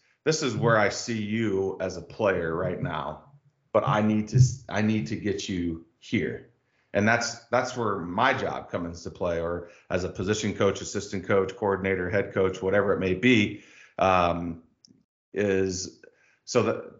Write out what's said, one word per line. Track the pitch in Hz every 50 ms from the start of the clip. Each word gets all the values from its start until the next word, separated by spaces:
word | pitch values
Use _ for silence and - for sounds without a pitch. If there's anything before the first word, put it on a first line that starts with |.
| _ _ _ _ -
this | 147 156 -
is | 156 127 110
where | 104 110 117 113 107
I | 104 98
see | - - - 123 113 110
you | 104 104 107 113 113 104 95 95 95 95 92 -
as | 92 92 - 85
a |
player | - - - - 110 98 92 87 85 82 82
right | 85 92 92 87 -
now, | - 87 80 78 69 76 76 - - - - _ _ _ _ _ _ _
but | - 107 -
I | - 104 107
need | 107 107 107 107 107 -
to, | - 127 127 - - - - -
I | 92 104
need | 107 107 110 107 - -
to | 107
get | 80 - 104 92 - - -
you | 98 87 87 85 80 80 - _ _ _
here. | - - 120 98 78 62 57 - - - _ _ _ _ _ _ _ _ -
And | 101 104 110
that's, | 117 117 - - - - -
that's | - 117 127 127 127 -
where | 123 113 107 98
my | 87 82 87 90 104 127 139
job | 131 117 - 80 67 65 - -
comes | - 95 85 85 85 - -
into | 90 - -
play, | 92 87 85 85
or | 85 85 87 85 - - - - _ -
as | - 87 90
a | 90
position | - - 92 98 104 - - 101 92
coach, | - 107 98 - -
assistant | 95 - - 101 - - 104 95 87
coach, | - 104 98 95 95 -
coordinator, | - 110 98 98 95 95 95 95 90 90 87
head | 104 101 98 -
coach, | - 107 95 92 90 -
whatever | 95 95 98 104 98 101
it | 87 82
may | 95 92 92
be, | 90 120 127 123 107 101 87 - - - - - - - _ _ -
um, | 92 95 92 90 87 85 85 85 85 85 82 - - _ _ _ _ - _ _ _ _ _ _ _ _
is | - - 104 98 95 95 95 95 90 90 90 80 - - - - _ _ _ _ _ _ _
so | - - 120
that, | 104 110 - - - - -